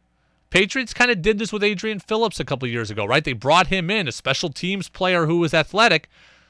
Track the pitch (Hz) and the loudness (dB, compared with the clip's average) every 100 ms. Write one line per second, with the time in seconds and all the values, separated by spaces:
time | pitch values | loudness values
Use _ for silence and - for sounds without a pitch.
0 | _ _ _ _ _ 180 202 262 240 - | _ _ _ _ _ 0 2 -2 -4 0
1 | 247 202 180 214 220 214 208 196 220 202 | 2 2 0 0 -2 -2 -2 -2 -4 -8
2 | - 220 226 - - 139 127 117 107 107 | -4 0 0 -2 -6 -4 -4 -4 -6 -4
3 | 101 139 151 117 127 170 180 190 170 214 | 0 0 0 -2 4 4 4 0 0 -2
4 | 147 - 131 139 170 - 175 196 - - | -2 -4 -2 -2 -4 -4 -4 -4 -6 -2
5 | 185 175 156 170 165 165 151 196 233 160 | 0 2 2 2 2 0 0 2 4 2
6 | - _ - _ | -2 _ -20 _